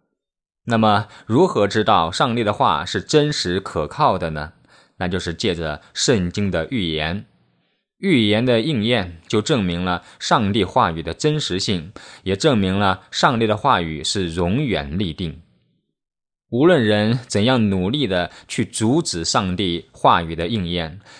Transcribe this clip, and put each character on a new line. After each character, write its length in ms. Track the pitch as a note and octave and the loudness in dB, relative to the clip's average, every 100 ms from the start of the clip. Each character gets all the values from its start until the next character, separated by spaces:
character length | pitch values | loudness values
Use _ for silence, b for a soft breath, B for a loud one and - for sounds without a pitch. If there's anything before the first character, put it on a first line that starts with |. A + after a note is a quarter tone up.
| _ _ _ _ _ _ - | _ _ _ _ _ _ -2
那 120 | A2+ | 2
么 300 | A2 G#2 G#2+ B - | 4 2 0 B 0
如 220 | A2+ A2+ | 2 4
何 200 | - G2+ | 2 2
知 160 | G#2+ | 2
道 280 | G#2 G2 E2 | 4 4 2
上 240 | - C#3 A#2 | 0 -2 0
帝 80 | |
的 100 | G#2 | -2
话 320 | - B2+ D#2 F2 | 2 0 0 -2
是 160 | G2 | -6
真 320 | - D3+ D3 | 0 2 2
实 260 | D3 F2+ F#2 | -2 -2 -4
可 280 | - - D2+ | -4 -4 -4
靠 320 | - D3 F#2+ | 0 0 0
的 120 | E2+ | -4
呢？ 220 | D#2 D#2 - b b b - | -6 -10 -14 b b b -8
那 100 | F2+ | -4
就 100 | F#2 | -4
是 160 | F2 | -4
借 220 | D#2+ G#2+ E2+ | -4 -2 -2
着 260 | D#2 D2 b - | -4 -8 b -4
圣 340 | - A2+ F2 | 0 2 0
经 220 | G#2 G2+ | -2 -2
的 160 | E2+ D#2+ | -2 -2
预 220 | B2+ E2+ | -4 -2
言。 340 | D#2 D#2 F#2+ A2 _ _ _ _ _ _ _ | -2 -4 -6 -10 _ _ _ _ _ _ _
预 300 | G3 C#3 G#2+ | 2 2 4
言 180 | G#2 B2+ | 2 2
的 160 | A#2 | 2
应 240 | B2+ C3 A2 | 0 0 0
验 340 | A#2+ F2+ E2+ - | 0 -2 -10 -4
就 140 | A2 | -2
证 200 | G#2+ C#3 | 0 0
明 220 | F#2 E2+ | 0 -2
了 220 | F#2 F2+ B B | -2 -4 B B
上 340 | - D#3+ G2+ | 0 2 2
帝 100 | G#2+ | 0
话 260 | F2+ C3 G2+ | 2 2 0
语 120 | E2 | -2
的 100 | E2 | -8
真 240 | E2+ D#3 D3+ | -4 -2 -2
实 220 | - F2+ | -2 -4
性， 320 | - F#2 D#2+ B B B | -2 -4 -6 B B B
也 100 | F#2 | -4
证 240 | F#2+ D#3 A#2 | 0 2 2
明 200 | F#2+ F#2+ | 2 2
了 260 | G2+ F#2 B | 2 0 B
上 260 | - E3 A#2 | 0 0 2
帝 80 | A2 | 0
的 120 | G#2 | 0
话 240 | C#3+ G#2+ | 2 0
语 200 | E2+ D2+ | 0 -6
是 300 | - G#2 F2 | -4 -4 -4
永 340 | E2 F2 A#2 D3 | -2 0 0 -2
远 320 | E2 C#2+ E2 | -4 -4 -4
立 160 | G2 | -4
定。 280 | D#2 E2+ D2+ - _ _ _ _ _ _ _ _ _ _ | -6 -8 -10 -18 _ _ _ _ _ _ _ _ _ _
无 140 | A#2+ E3 | 2 4
论 160 | E3 | 6
人 380 | A2 G#2 G#2+ A#2+ - | 4 2 2 0 -2
怎 160 | G#2 | 0
样 260 | A2+ B2+ G#2+ | 2 2 2
努 200 | F#2+ F#2 | 2 0
力 180 | D3 A#2+ | -2 -2
地 240 | F2+ E2+ B - | -2 -4 B -8
去 160 | - - | -6 -4
阻 360 | - A2 D3+ | -2 2 2
止 240 | D#3+ F2 E2 | 0 -4 -2
上 300 | B2+ F#2+ F2+ | -2 -2 -2
帝 340 | F#2+ E2+ - | -2 -4 -8
话 320 | - C#3+ G2 | 0 2 2
语 100 | E2 | 0
的 140 | E2 F2 | -4 -4
应 200 | A2+ E2+ | -4 -4
验， 320 | F2 D#2+ F#2 B | -4 -6 -10 B